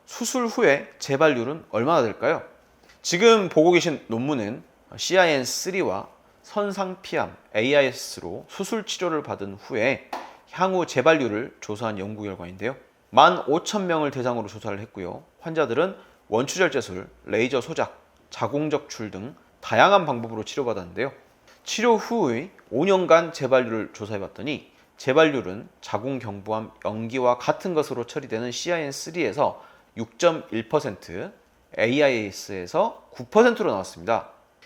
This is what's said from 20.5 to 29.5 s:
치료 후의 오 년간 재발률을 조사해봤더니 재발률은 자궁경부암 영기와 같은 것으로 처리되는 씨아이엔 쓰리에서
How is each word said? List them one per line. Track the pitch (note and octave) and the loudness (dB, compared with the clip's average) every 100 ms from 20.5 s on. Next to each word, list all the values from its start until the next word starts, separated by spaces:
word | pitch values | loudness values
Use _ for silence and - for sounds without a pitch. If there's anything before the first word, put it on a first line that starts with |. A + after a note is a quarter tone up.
| - B2 G2 F2 F#2 C3 - _ _ _ _ | -4 -2 -4 -6 -6 -6 -6 _ _ _ _
치료 | - - A#3+ A3 | -8 0 2 2
후의 | - A#3 D3+ A2+ F3+ _ - | 0 0 0 -2 -6 _ -6
오 | A#2 | 0
년간 | F#3+ F#3+ E3 E3 E3+ | 4 4 6 6 4
재발률을 | - C3+ C3 A#2 A2 G2 | -4 2 2 2 -4 -6
조사해봤더니 | - G#2+ G#2 F2+ - B2 A#2 - _ _ - | -10 -8 -8 -8 -10 -8 -8 -12 _ _ -8
재발률은 | - C#3 D#3+ C3+ F#2 G2 - _ | 2 6 6 2 -6 -10 -14 _
자궁경부암 | - G#2 B2 C3 A2+ G2+ G2 A2 A2 - | -8 -6 -4 -8 -8 -12 -6 -6 -6 -10
영기와 | G2+ G#2+ A2+ C3 B2 B2 | -8 -6 -6 0 2 2
같은 | - D3+ F#3+ | 0 -2 0
것으로 | D#3+ C#3+ A#2+ A#2 | -2 -2 -4 -6
처리되는 | D3+ C3 A2+ B2 | -8 -6 -6 -6
씨아이엔 | A#2+ E3 E3+ C#3+ | -6 -4 -4 -4
쓰리에서 | C3+ - E3+ C3 C3+ A#2 | -8 -10 -4 -2 0 0